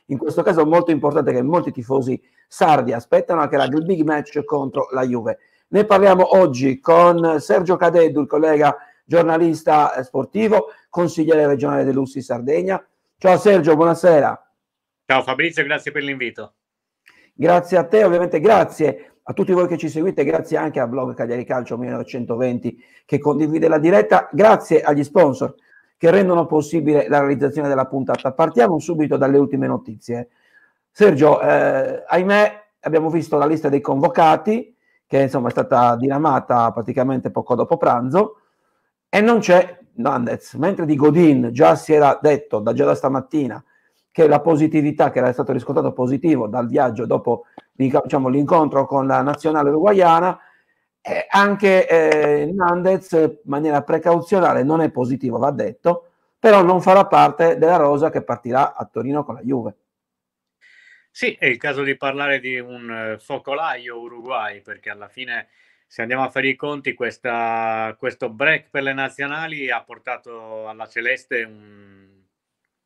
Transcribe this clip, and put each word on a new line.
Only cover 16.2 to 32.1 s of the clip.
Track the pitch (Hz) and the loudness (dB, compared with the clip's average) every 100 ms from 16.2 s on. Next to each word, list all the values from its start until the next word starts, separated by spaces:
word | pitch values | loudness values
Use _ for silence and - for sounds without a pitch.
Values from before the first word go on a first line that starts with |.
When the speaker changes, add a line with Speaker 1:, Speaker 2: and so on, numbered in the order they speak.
| 120 110 104 _ _ _ _ _ _ _ _ - | -10 -10 -16 _ _ _ _ _ _ _ _ -2
Speaker 1:
Grazie | 151 175 175 185 | 2 2 2 0
a | |
te, | 170 214 196 | 2 2 4
ovviamente | 175 175 165 | 2 0 0
grazie | 180 202 - - 147 - - _ | 4 4 2 -2 -4 -4 -12 _
a | - | -10
tutti | - 190 | -4 0
voi | 180 175 | 0 0
che | 165 | -2
ci | 156 | -6
seguite, | 160 185 156 | -4 -4 -2
grazie | 143 160 156 156 | -2 -2 -2 -4
anche | 156 139 | -4 -4
a | 117 | -4
Blog | 131 127 | -4 -6
Cagliari | 120 117 123 | -6 -6 -6
Calcio | 123 127 117 120 | -6 -6 -6 -8
millenovecentoventi | 123 123 - 127 117 117 127 120 123 - _ _ | -8 -10 -10 -10 -8 -4 -4 -4 -8 -10 _ _
che | _ 143 | _ -2
condivide | 151 143 156 160 160 | 0 0 0 0 2
la | 156 | 2
diretta, | 160 202 214 190 - | 4 4 4 2 2
grazie | 143 208 196 - 160 | 4 4 4 2 0
agli | 151 147 | 2 0
sponsor | 139 - 143 - 135 - _ _ _ _ | 0 2 2 2 -6 -10 _ _ _ _
che | 170 | 2
rendono | 185 190 170 160 | 4 2 0 0
possibile | 156 147 165 151 147 - | -2 -2 -2 0 0 2
la | 147 | 0
realizzazione | 139 135 139 151 143 | 0 0 -2 -2 -2
della | 135 131 | -2 -2
puntata. | 135 131 123 135 | -4 -4 -4 -4
Partiamo | 131 160 226 220 156 | -2 0 2 2 0
subito | 147 160 143 135 | -4 -4 -2 0
dalle | 135 139 | 2 2
ultime | 139 131 131 | 2 0 -4
notizie. | 127 - 107 - 120 120 _ _ _ _ _ _ | -6 -8 -16 -10 -10 -10 _ _ _ _ _ _
Sergio, | - 208 143 151 147 | 2 2 6 4 4
eh, | 147 147 143 139 131 131 | 2 2 2 0 -2 -6
ahimè, | - | -4